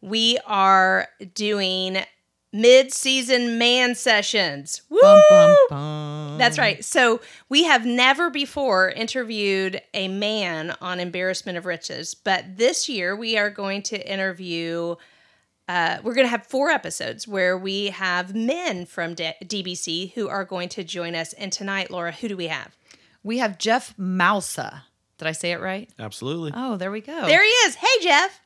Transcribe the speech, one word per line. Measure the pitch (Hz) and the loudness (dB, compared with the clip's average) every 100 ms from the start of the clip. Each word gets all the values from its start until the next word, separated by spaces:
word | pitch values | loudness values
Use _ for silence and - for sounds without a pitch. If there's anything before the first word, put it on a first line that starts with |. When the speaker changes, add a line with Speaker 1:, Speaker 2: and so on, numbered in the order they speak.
Speaker 1:
we | 202 226 226 240 - | -6 -2 0 0 -2
are | 202 190 190 185 190 - _ 196 | 0 4 6 4 2 -2 _ -16
doing | - 208 208 190 185 185 190 - _ _ _ _ | -6 -4 -2 -2 -2 -4 -4 -8 _ _ _ _
mid-season | 202 233 254 262 - 269 262 240 254 240 233 | 2 8 8 6 -2 -2 -2 2 0 0 0
man | 240 247 247 240 | 2 2 0 0
sessions. | - 214 202 220 175 143 143 - _ | 2 2 2 -2 -2 -4 -10 -14 _
Woo! | 349 | 6
Speaker 2:
Bum, | 571 605 605 | 10 12 12
bum, | 605 605 587 523 | 10 10 8 6
bum. | 139 151 151 151 151 151 147 | 2 -6 -8 -8 -8 -8 0
Speaker 1:
That's | 240 254 | 0 2
right. | 233 185 | 0 -2
So | - 320 247 233 - - _ | -4 2 2 2 -6 -20 _
we | 285 | 2
have | 339 269 | 4 2
never | 233 240 254 277 339 | 2 2 4 4 0
before | 285 277 - 269 190 185 | -4 -6 -4 0 2 2
interviewed | - 220 262 233 220 202 190 190 185 _ | -2 -6 -6 -6 -4 -2 0 -2 -6 _
a | - 190 | -8 -6
man | 190 208 220 190 160 160 - | -4 -4 -4 -4 -6 -8 -8
on | 180 180 | -8 -6
Embarrassment | 180 180 185 185 - 175 | -6 -4 -4 -4 -8 -10
of | 180 | -8
Riches, | 165 - - 165 | -8 -8 -12 -12
but | - - 185 180 190 | -10 -2 -2 -4 -2
this | 240 - - | 0 0 -4
year | 240 180 202 | -4 -4 -4
we | 226 220 | -2 -2
are | 208 | -2
going | 202 196 196 | -4 -6 -6
to | 202 208 - | -6 -10 -8
interview, | 196 190 175 185 170 165 170 170 170 _ _ _ _ _ _ - | -6 -6 -6 -8 -6 -4 -4 -6 -8 _ _ _ _ _ _ -6
uh, | 180 165 165 | -2 0 -2
we're | 226 | -4
gonna | 247 254 | 0 0
have | 233 - | 0 -4
four | 262 285 | -2 0
episodes | 302 165 - 117 220 226 | 0 -4 -8 -8 -10 -8
where | 202 180 185 | -2 0 0
we | 190 196 202 | -4 -6 -6
have | 196 190 180 185 | -6 -4 -4 -4
men | 202 226 320 359 190 175 | -4 -2 -2 -4 -6 -8
from | - 170 | -8 -8
D-, | 170 165 - 180 | -6 -8 -8 -10
D | 208 | -8
B | 185 180 | -8 -8
C | - 165 185 240 | -6 -6 -6 -8
who | 208 | -6
are | 202 | -6
going | 190 185 180 | -6 -8 -8
to | - | -10
join | 175 180 170 | -10 -8 -8
us. | 170 160 | -6 -8
And | - 196 | -10 -10
tonight, | - 196 196 185 | -8 -6 -6 -6
Laura, | 180 170 | -6 -8
who | 165 240 | -6 -8
do | 190 | -6
we | 170 | -6
have? | 151 110 _ _ - _ _ | -8 -10 _ _ -20 _ _
Speaker 2:
We | 202 233 | -8 -2
have | 233 190 | -2 -4
Jeff | 214 233 - - | -2 -2 -2 -8
Mousa. | 185 185 180 202 - - 120 - _ _ _ _ | -4 2 2 2 -2 -8 -10 -12 _ _ _ _
Did | 160 | -8
I | |
say | 160 175 | -6 -6
it | 175 | -4
right? | 185 190 233 _ | -6 -8 -12 _
Speaker 3:
Absolutely. | 110 - 123 165 160 147 | -14 -10 -8 -8 -8 -8
Speaker 2:
Oh, | 262 208 | -6 -6
there | 185 | -6
we | 208 | -10
go. | 214 330 | -10 -6
Speaker 1:
There | - 320 | 2 4
he | 415 | 4
is. | 494 427 233 | 4 2 2
Hey, | 415 508 | 0 0
Jeff. | 349 294 381 - | 4 2 2 -4